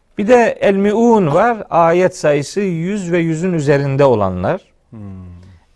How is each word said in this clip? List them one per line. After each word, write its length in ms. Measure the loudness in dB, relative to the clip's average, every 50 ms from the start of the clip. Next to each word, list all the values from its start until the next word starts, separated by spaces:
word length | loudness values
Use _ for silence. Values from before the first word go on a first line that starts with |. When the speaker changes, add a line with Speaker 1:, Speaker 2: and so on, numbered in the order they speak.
| _ _ _ -6
Speaker 1:
Bir 100 | 0 2
de 300 | 4 4 4 2 0 0
El-Mi'un 720 | 0 0 0 2 0 0 2 2 2 4 4 4 2 2 2
var. 240 | 2 0 0 -2 -4 -6 -4
Ayet 480 | 0 0 2 2 2 2 0 0 -2 -2
sayısı 420 | -2 0 0 0 -2 -4 -6 -4
yüz 500 | -4 -4 -4 -4 -4 -6 -6 -6 -6 -2
ve 60 | -2 -2
yüzün 340 | 0 -2 -2 -2 -2 -2 -2
üzerinde 500 | -2 0 2 2 2 0 0 0 2 4
olanlar. 580 | 4 4 2 0 -2 -2 -2 -4 -4 -4 -4 _ _ _ _ _ _
Speaker 2:
Hmm. 100 | -20 -18 -18 -18 -18 -18 -18 -20 -20 -20 -20 -20 -20 _ _ _ -4